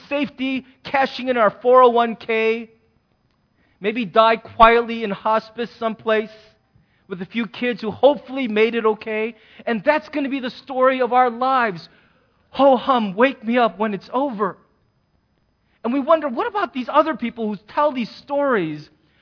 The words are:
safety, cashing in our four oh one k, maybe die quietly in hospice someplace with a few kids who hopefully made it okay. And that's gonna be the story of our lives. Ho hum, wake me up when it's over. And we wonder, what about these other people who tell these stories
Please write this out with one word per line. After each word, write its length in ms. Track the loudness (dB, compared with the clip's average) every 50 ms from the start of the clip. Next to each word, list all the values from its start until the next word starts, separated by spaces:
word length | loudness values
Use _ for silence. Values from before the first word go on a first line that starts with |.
| -10 -8
safety, 580 | -6 -4 -4 -6 -6 -8 -6 -6 -6 -6 -8 _ _ _ -10
cashing 460 | -4 -2 -2 -2 -2 -4 -6 -4 -2
in 80 | 0
our 140 | 2 2 2
four 320 | 2 0 2 4 6 8 8
oh 60 | 6
one 280 | 6 4 0 0 -4
k, 540 | -8 -6 -4 -2 -2 0 0 -2 -4 -6 -12 _ _ _ _ _ _ _ _ _ _ _ _ _ _ _ _ _ _ _ _ _ _
maybe 240 | -4 -4 -4 -4 -4
die 300 | 0 2 4 4 4 4
quietly 680 | 2 -2 -4 4 6 6 8 8 6 2 -2 -4 -6 -6
in 60 | -6
hospice 600 | -6 -4 -2 -2 0 0 -2 -4 -8 -10 -10 -10 -8
someplace 600 | -6 -6 -6 -6 -6 -4 -2 0 0 -2 -4 -10 -20 -20 _ _ _ _ _ _ _ _ _ _ _ _
with 160 | -14 -12 -12 -12
a 40 |
few 200 | -8 -6 -6 -6
kids 340 | -6 -6 -6 -6 -6 -4 -4
who 100 | -6 -8
hopefully 560 | -2 2 2 2 2 2 -4 -10 -8 -6 -6
made 280 | -4 0 0 0 0 0
it 100 | 0 0
okay. 500 | 0 -2 -2 -4 -8 -6 -6 -6 -6 -8 _ _ _ _ -12 -8
And 180 | -6 -6 -2 0
that's 280 | 0 0 0 -2 -6
gonna 180 | -8 -6 -6 -6
be 120 | -6 -6
the 100 | -8 -8
story 500 | -12 -12 -14 -8 -2 0 2 2 2 2
of 140 | 0 0 2
our 160 | 2 2 2
lives. 580 | 0 -2 -2 0 0 0 0 -2 -4 -6 -12 -20 _ _ _ _ _ _ _ _ _ _ _ _
Ho 260 | -2 2 4 4 4
hum, 380 | 4 2 0 0 0 0 -2 0
wake 280 | 2 2 2 0 -2 -6
me 140 | -2 0
up 220 | 2 0 0 0 -2
when 160 | -4 -4 -4
it's 160 | -6 -8 -6 -4
over. 460 | -4 -4 -4 -4 -4 -4 -4 -6 -8 _ _ _ _ _ _ _ _ _ _ _ _ _ _ _ _ _ _ _ _ _ _ _ _ -6
And 120 | -4 -2
we 60 | -2
wonder, 280 | 0 2 2 2 0 -2
what 180 | -4 -4 -6
about 280 | -4 -4 -4 -6 -6 -6
these 160 | -8 -8 -2
other 260 | 0 0 0 0 -2
people 320 | -6 -6 -8 -6 -6 -6 -6
who 80 | -6
tell 360 | -8 _ -8 -4 -2 -2 0 -2
these 180 | -4 -6 -8
stories 800 | -10 -16 -12 -6 -4 -2 0 0 0 0 -2 -4 -6 -10 -14 -18 _ _ _ _ _ _